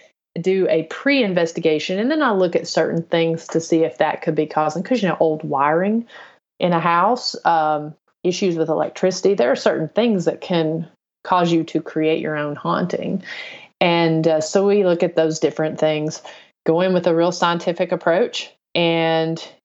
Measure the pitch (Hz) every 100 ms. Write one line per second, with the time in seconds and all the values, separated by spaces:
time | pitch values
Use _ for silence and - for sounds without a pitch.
0 | _ _ _ 170 185 190 175 160 156 -
1 | 277 277 208 180 165 170 165 156 - 185
2 | 233 311 269 196 180 180 - - 151 165
3 | 165 170 165 165 - 165 165 165 160 -
4 | 156 - - 156 156 - 156 165 185 254
5 | 190 156 160 156 156 143 143 160 196 226
6 | 233 - - _ _ _ 180 170 170 170
7 | 196 247 - - - 165 156 151 151 -
8 | _ _ 180 180 190 170 160 156 151 -
9 | 185 185 190 196 240 254 220 160 160 -
10 | 240 196 170 - - 175 156 165 165 _
11 | _ _ - 180 175 165 160 165 - 156
12 | 156 165 156 151 147 143 170 170 180 -
13 | - 180 - - - - - _ 180 170
14 | 165 160 165 156 156 202 202 208 190 170
15 | 180 170 160 156 147 143 156 143 156 151
16 | 151 - - - - _ - 165 185 180
17 | 180 165 170 180 175 170 180 170 180 170
18 | - 170 247 - - _ _ 170 170 165
19 | 165 160 160 165 - -